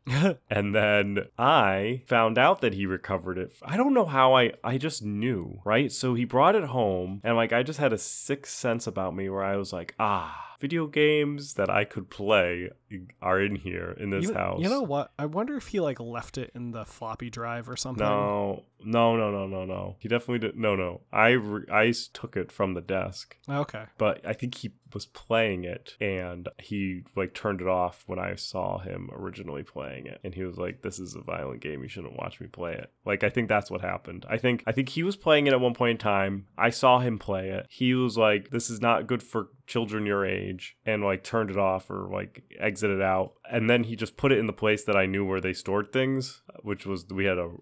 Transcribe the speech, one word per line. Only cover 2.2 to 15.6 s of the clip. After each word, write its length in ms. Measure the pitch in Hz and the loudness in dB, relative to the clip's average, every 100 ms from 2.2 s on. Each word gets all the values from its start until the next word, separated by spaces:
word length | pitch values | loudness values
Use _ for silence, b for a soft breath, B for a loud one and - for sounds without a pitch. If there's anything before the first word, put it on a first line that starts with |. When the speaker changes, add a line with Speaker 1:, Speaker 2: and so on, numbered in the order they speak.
| 113 113 | 4 6
Speaker 2:
out 220 | 143 190 | 6 6
that 140 | 120 | 2
he 120 | 98 98 | 0 -2
recovered 520 | 92 - 98 90 90 | -2 -2 -4 -2 -6
it. 140 | 92 - | -8 -10
I 140 | - 185 | -4 0
don't 180 | 269 | 4
know 100 | 254 | 4
how 300 | 170 135 131 | 4 6 8
I, 180 | 131 120 - | 8 6 2
I 140 | 117 131 | -2 -2
just 260 | 156 - | -2 -4
knew, 560 | 104 104 120 104 82 98 | -6 -2 -2 -2 -4 -6
right? 260 | 101 113 143 | 2 2 2
So 220 | - 127 | 0 0
he 100 | 120 | 0
brought 320 | 123 127 160 214 | 2 6 6 4
it 80 | |
home, 560 | 151 127 107 92 90 101 | 0 0 2 0 -4 -4
and, 140 | 117 117 | 0 2
like, 160 | 113 | 4
I 100 | 117 | 2
just 160 | 127 143 | 0 0
had 140 | 143 | 0
a 60 | 107 | 0
sixth 560 | - - - 139 - | -2 -8 -6 -6 -6
sense 320 | - 123 117 113 | -6 -2 -2 -4
about 280 | 95 92 | -4 -4
me 140 | 90 95 | -4 -4
where 160 | 95 | -2
I 120 | 98 101 | -2 -2
was 160 | 95 | -4
like, 220 | 90 87 - | -8 -8 -2
"Ah, 560 | 110 95 80 - - - | 0 0 -4 -10 -16 -10
video 280 | 139 165 151 | -6 -4 -2
games 680 | 151 151 151 147 143 139 | 2 4 4 0 -4 -6
that 160 | - 95 | -2 0
I 140 | 98 | 2
could 260 | 107 - 90 | 0 -4 -10
play 600 | - 101 104 87 87 90 - _ 98 92 _ | -6 4 4 4 0 -6 -12 _ -16 -16 _
are 180 | 92 92 | 0 2
in 140 | 101 | 2
here 420 | 98 92 87 87 - | -2 -6 -8 -8 -8
in 120 | 101 | -4
this 160 | 98 180 | -2 0
Speaker 1:
You, 80 | |
Speaker 2:
house." 260 | 95 50 - | 0 -2 -2
Speaker 1:
you 80 | 185 | 0
know 140 | 269 | 0
what? 300 | 208 139 - - | 0 -2 -4 -6
I 80 | 151 | -6
wonder 300 | 175 247 | -4 -4
if 120 | 285 | -6